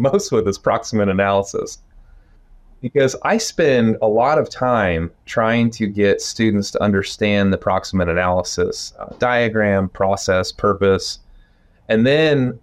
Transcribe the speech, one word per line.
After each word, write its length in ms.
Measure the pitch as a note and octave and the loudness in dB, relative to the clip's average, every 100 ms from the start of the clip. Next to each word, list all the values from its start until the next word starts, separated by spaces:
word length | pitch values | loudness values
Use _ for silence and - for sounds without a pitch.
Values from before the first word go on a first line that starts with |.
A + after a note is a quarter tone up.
| C3+ | 0
most 220 | G3 - | 0 0
with 160 | A#2 G2 | 0 0
is 100 | G2 | -2
proximate 500 | - A2 - G#2+ G2+ | -2 -2 -2 -2 0
analysis. 680 | F#2+ G2 G2 G2 - - - - - - - _ - _ - - - | 2 2 0 0 -8 -8 -14 -20 -20 -20 -20 _ -20 _ -20 -20 -14
Because 340 | B2 C#3+ C3+ - | -4 0 0 0
I 160 | C#3+ A3 | -2 -2
spend 580 | - - D3+ B2+ A2+ G#2+ | -2 0 2 2 2 0
a 60 | A2+ | 0
lot 300 | A2 C3 D3+ | 2 2 2
of 120 | - | 0
time 640 | - B2+ A#2 F#2+ E2 E2+ - | -4 0 0 0 -2 -4 -10
trying 460 | - - A2 A#2 A#2 A#2 | -6 -2 2 2 0 0
to 80 | G#2 | -4
get 340 | G2+ G2+ - | 2 2 2
students 520 | - - A2 G2+ G2+ | -2 0 0 0 -2
to 100 | - | -2
understand 680 | G#2 G2 - - G#2+ G2+ G2 | 0 0 -2 -4 0 2 2
the 60 | F#2+ | 0
proximate 500 | G2+ F#2 - F#2+ F2 | 0 -2 -2 -2 0
analysis, 840 | F2 F2+ F2+ - - F2+ - - - | 0 0 -2 -2 -2 -2 -4 -14 -14
uh, 80 | G2+ - | -16 -4
diagram, 680 | B2 B2 A#2 G#2+ G#2 G2 F#2+ | 0 0 0 0 2 2 -2
process, 640 | - F#2+ G2 - F#2 F#2 | -2 -2 0 0 0 -2
purpose. 680 | - G#2 G2 G2 F#2+ - - - - _ _ _ _ - | -2 0 2 2 2 -2 -12 -18 -20 _ _ _ _ -2
And 180 | A2 B2 | 2 4
then 520 | D3+ D#3 C#3+ B2 A#2+ | 4 4 2 0 -2